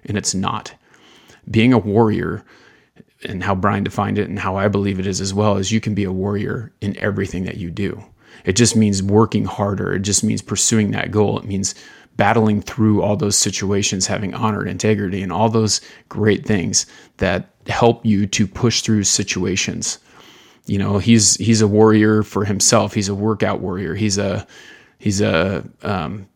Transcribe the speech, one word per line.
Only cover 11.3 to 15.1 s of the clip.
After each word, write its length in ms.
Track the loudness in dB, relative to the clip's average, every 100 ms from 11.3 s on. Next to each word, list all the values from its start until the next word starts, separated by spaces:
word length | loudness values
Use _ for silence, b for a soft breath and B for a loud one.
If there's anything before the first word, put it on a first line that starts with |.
| 0
It 60 | -4
means 280 | -4 -4 B B B B 0
battling 440 | 2 4 4 2
through 400 | -2 0 2 4
all 140 | 2 0
those 220 | 0 0
situations, 680 | -2 -2 -2 -2 -2 -2 -2
having 280 | -4 -6
honor 260 | -2 -2 0
and 100 | -4
integrity 520 | -2 0 0 0